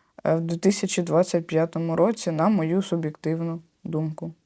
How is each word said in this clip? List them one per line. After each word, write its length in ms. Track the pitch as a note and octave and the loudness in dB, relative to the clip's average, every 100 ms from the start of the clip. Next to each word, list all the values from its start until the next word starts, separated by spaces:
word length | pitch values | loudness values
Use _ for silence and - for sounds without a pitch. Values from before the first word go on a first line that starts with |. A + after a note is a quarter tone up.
| _ - | _ -4
е, 120 | D#3 D#3+ | 0 2
в 60 | |
дві 160 | E3 E3+ | 0 0
тисячі 440 | F#3+ G3 F#3+ - | 2 2 0 -2
двадцять 460 | E3+ D#3 F3+ E3+ E3 | 2 2 2 0 0
п'ятому 480 | D#3+ E3 E3 E3 E3 | 0 0 -2 -2 2
році, 360 | G3 A3+ - | 2 0 -2
на 180 | D#3+ F#3 | 0 2
мою 320 | G3+ D#3+ F#3 | 2 2 0
суб'єктивну 760 | G3 E3+ D#3 - D#3+ E3 E3 E3 - _ | 0 -2 -2 -4 -4 -2 -4 -6 -12 _
думку? 500 | D#3+ D#3 D#3+ D#3 E3 - | -6 -4 -4 -6 -12 -14